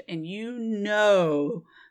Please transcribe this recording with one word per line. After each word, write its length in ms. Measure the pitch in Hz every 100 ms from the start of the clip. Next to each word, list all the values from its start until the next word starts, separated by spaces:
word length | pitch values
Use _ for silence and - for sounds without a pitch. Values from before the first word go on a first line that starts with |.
| -
and 160 | 165 160
you 260 | 202 226 240
know 1080 | 226 214 202 208 214 196 165 147 143 - - _ -